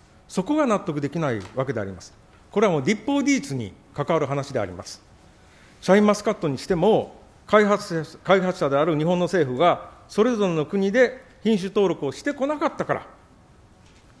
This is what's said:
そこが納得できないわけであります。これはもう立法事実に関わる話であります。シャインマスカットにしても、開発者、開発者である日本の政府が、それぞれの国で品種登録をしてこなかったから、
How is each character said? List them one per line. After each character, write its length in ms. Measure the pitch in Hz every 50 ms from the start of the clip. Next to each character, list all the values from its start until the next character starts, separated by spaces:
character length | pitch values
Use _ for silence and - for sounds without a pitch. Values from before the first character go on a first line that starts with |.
| _ _ _ - - -
そ 160 | - 196 185
こ 100 | - 302
が 120 | 311 294
納 120 | 240 208 190
得 200 | 196 180 147 147
で 100 | 139 139
き 80 | - 170
な 140 | 160 139
い 80 | 117 101 92 - -
わ 100 | 127 135
け 60 | 139
で 80 | 120 110
あ 40 | 101
り 80 | 98
ま 80 | 92 87
す。 140 | - - - - - _ - - - -
こ 100 | - 202
れ 80 | 220 202
は 40 |
も 60 | 165 143
う 40 | 127
立 160 | 170 220 208 -
法 180 | 277 285 285
事 100 | 247 277
実 260 | 277 233 - - 139 123
に 140 | 110 92 - - - _
関 140 | - - 139 -
わ 80 | 170 160
る 80 | 147
話 260 | 123 143 143 131 - 131
で 60 | 120
あ 40 | 101
り 80 | 92
ま 120 | 90 90 90
す。 180 | - - - _ _ - _ _ - _ _ - - - - - - - -
シ 100 | - -
ャ 60 | 185
イ 40 | 214
ン 60 | 208
マ 80 | 208 202
ス 80 | 202
カ 80 | - 226
ッ 40 | 196
ト 140 | - - 151
に 80 | 135
し 100 | 120 -
て 80 | - 190
も、 440 | 160 175 214 208 143 101 - - - - - - - _
開 180 | - 202 214 208
発 400 | 202 208 196 - - 170 160 147
者、 140 | - - -
開 180 | - - 190 190
発 200 | 180 180 180 -
者 100 | 165 135
で 60 | 139
あ 80 | 139 156
る 120 | 175 156
日 60 | 147 156
本 140 | 170 180 175
の 60 | 180
政 300 | - 190 180 147 127 123
府 40 | 127
が、 320 | 170 175 139 - - - - - - -
そ 140 | - 202
れ 140 | 226 254 247
ぞ 100 | 208 202
れ 80 | 180 165
の 120 | 156 143
国 260 | 151 202 202 196 196
で 320 | 196 254 247 - - - - - - -
品 140 | - 214 226
種 140 | 180 185 190
登 180 | - 214 196 180
録 180 | 160 - 151
を 60 | 135
し 100 | 131 -
て 100 | - 285
こ 140 | 285 285 262
な 120 | 285 302 285
か 80 | 330
っ 100 | 269 -
た 80 | - 175
か 100 | - 139
ら、 120 | 98 - - - - - _ _ - _ _ _ _ _ - _ _ - - - - - - - -